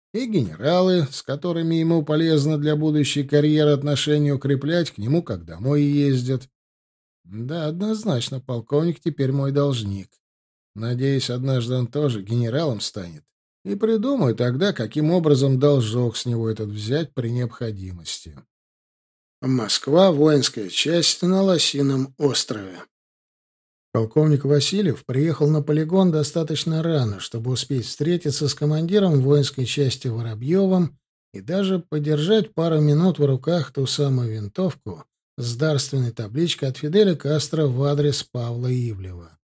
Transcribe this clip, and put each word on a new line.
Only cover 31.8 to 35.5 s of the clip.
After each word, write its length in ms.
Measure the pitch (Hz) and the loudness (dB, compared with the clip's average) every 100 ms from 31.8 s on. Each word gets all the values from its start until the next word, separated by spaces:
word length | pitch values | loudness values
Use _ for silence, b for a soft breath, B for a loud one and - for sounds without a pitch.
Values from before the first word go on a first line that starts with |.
| 165 151 147 151 160 220 - - | -2 -4 0 0 2 2 2 -2
пару 260 | 165 156 | 0 4
минут 380 | 151 147 185 151 | 4 4 4 4
в 60 | 143 | 2
руках 460 | 135 156 175 143 | 2 0 -2 -2
ту 140 | - 131 | -4 -2
самую 460 | - 143 127 120 | 0 0 0 -2
винтовку 720 | 110 104 - 185 - - 85 - _ _ - | -4 -8 -4 -4 -4 -10 -14 -16 _ _ -10
с 160 | 120 | -8